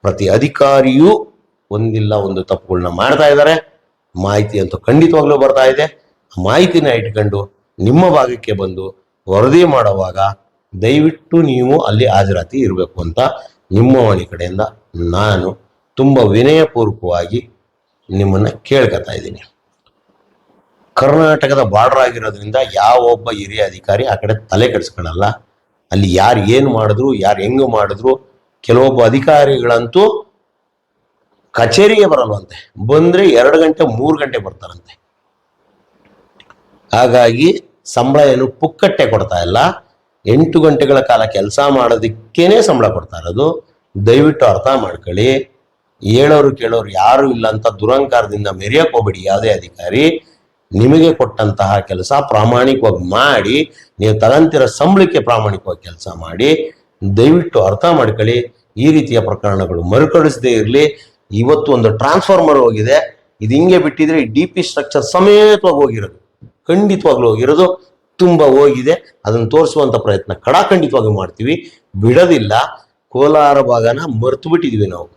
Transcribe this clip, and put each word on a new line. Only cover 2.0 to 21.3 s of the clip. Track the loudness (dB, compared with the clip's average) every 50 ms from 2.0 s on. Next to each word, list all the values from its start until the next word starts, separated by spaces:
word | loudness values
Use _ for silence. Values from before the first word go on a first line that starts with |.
| -2 -2 -2
ಒಂದು | -2 -2 -4 -6 -8 -4
ತಪ್ಪುಗಳನ್ನ | -4 -6 -6 _ -6 -6 -4 -4
ಮಾಡ್ತಾ | -6 -4 -2 0 0 2 2 4
ಇದ್ದಾರೆ. | 4 4 4 4 2 2 0 -4 _ _ _ _ _ _ _ _ _ _
ಮಾಹಿತಿ | -6 -4 -2 -2 -2 -2 -2 -4 -6
ಅಂತೂ | -6 -6 -8
ಖಂಡಿತವಾಗ್ಲೂ | -8 _ 0 2 4 4 4 2 2 2 2 2
ಬರ್ತಾ | 2 2 2 2 4 2
ಇದೆ. | 2 2 0 -4 -4 -6 _ _ _ _ _ _ _ -12
ಆ | -6 -2
ಮಾಹಿತಿನ | 0 2 2 2 2 0 0 0
ಇಟ್ಕೊಂಡು | 0 -2 -2 -4 -6 -4 -2 -2 -2 -4 -6 -8 -10 _ _ _ _ _ -4
ನಿಮ್ಮ | -2 0 2 4 2 4
ಭಾಗಕ್ಕೆ | 2 2 0 0 -4 -8 -6 -6
ಬಂದು | -6 -4 -4 -6 -8 -10 -12 -14 -16 _ _ _ _ _ _ -2
ವರದಿ | 0 2 2 4 4 4 4
ಮಾಡುವಾಗ | 4 2 2 2 0 0 -2 -6 -6 -4 -4 -4 -4 -4 _ _ _ _ _ _ _ -8 -4
ದಯವಿಟ್ಟು | -2 0 2 2 2 0 -2 -4 _ _ 0 0
ನೀವು | 2 2 0 0 0 0 0 0
ಅಲ್ಲಿ | 0 -2 -2 0 0
ಹಾಜರಾತಿ | 2 2 0 0 0 -2 -4 -6 -6 -4
ಇರಬೇಕು | -4 -2 -2 -2 -4 -6 -6 _ -10
ಅಂತ | -10 -6 -2 -2 -2 -2 -4 -8 -18 -20 _ _ _ _
ನಿಮ್ಮ | 0 2 2 4 4
ವಾಣಿ | 4 4 2 0 -2 -4
ಕಡೆಯಿಂದ | -10 -10 -10 -10 -8 -6 -6 -6 -8 -8 _ _ _ -10
ನಾನು | -8 -6 -4 -2 0 0 0 0 -2 -4 -6 -10 _ _ _ _ _ _ _ _
ತುಂಬಾ | 0 0 2 4 4 2
ವಿನಯಪೂರ್ವಕವಾಗಿ | 2 2 2 2 4 4 2 2 0 0 -4 -4 -4 -4 -6 -6 -6 -4 -4 -6 -6 -8 -10 -10 _ _ _ _ _ _ _ _ _ _ _ _ -6
ನಿಮ್ಮನ್ನ | -4 -2 0 0 0 0 -2
ಕೇಳ್ಕೊತಾ | -2 -4 -10 _ 0 0 2 2 0 -2 -6 -8 -10
ಇದ್ದೀನಿ. | -14 -14 -14 -14 -16 -18 -20 _ _ _ _ _ _ _ _ _ _ _ _ _ _ _ _ _ _ _ _ _ _ _ _ _ _ _ _ _ _
ಕರ್ನಾಟಕದ | -2 0 2 2 2 4 2